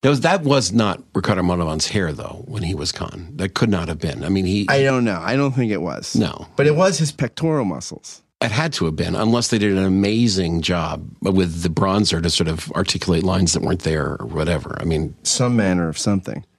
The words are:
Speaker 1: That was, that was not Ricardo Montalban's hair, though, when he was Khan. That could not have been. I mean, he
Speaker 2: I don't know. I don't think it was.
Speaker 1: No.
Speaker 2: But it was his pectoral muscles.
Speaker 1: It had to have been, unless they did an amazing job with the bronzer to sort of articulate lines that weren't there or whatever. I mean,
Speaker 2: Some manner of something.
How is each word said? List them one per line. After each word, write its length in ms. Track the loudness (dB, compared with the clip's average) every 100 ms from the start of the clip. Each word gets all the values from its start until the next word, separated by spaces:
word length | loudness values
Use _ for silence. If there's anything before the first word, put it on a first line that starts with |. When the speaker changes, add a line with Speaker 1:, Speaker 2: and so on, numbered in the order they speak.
Speaker 1:
That 60 | 2
was, 100 | 2
that 200 | 2 2
was 300 | 2 2 2
not 280 | 2 2 -2 -4
Ricardo 280 | -4 0 0
Montalban's 420 | 2 0 0 -2 -2
hair, 260 | -2 -2
though, 300 | -4 -10 -12 -10
when 180 | -6
he 100 | -4
was 160 | -4 -4
Khan. 380 | -6 -8 -10 -14 -6
That 180 | -6
could 160 | 0 0
not 160 | 0 -2
have 120 | -4
been. 240 | -4 -4
I 40 | -2
mean, 140 | 0
he 220 | 2 0 2
Speaker 2:
I 140 | 2
don't 220 | 4 2
know. 160 | 0 -2
I 140 | -2 0
don't 160 | 0
think 180 | 0 0
it 100 | 0
was. 360 | -4 -6 -4 -2
Speaker 1:
No. 320 | -2 -4 -10 0
Speaker 2:
But 100 | 2
it 80 |
was 240 | 4 2 2
his 140 | -2
pectoral 520 | -2 -6 -2 -2 0
muscles. 560 | -2 -4 -8 -14 -16 -20 _ _
Speaker 1:
It 100 | -4
had 220 | 0 -2
to 120 | 0 -2
have 100 | 0
been, 180 | -2
unless 340 | 0 2 2 2
they 100 | 2
did 120 | 2 2
an 60 |
amazing 800 | 4 4 4 4 2 2 0 0
job 460 | 0 0 -2 -6 -10 -4
with 400 | 0 2 2 0
the 60 | -2
bronzer 520 | 0 2 2 2 2
to 80 | 0
sort 180 | 0 0
of 240 | -2 -4
articulate 500 | -4 -2 -2 2 2
lines 300 | 2 2 2
that 100 | 2
weren't 200 | 0 0
there 320 | 0 0 -2 -4
or 80 | -6
whatever. 500 | -2 0 0 -2 -6
I 40 |
mean, 300 | -2 0 -2 -6
Speaker 2:
Some 320 | -4 0 2
manner 340 | 4 2 2 0
of 80 | -2
something. 480 | 0 0 -2 -10 -12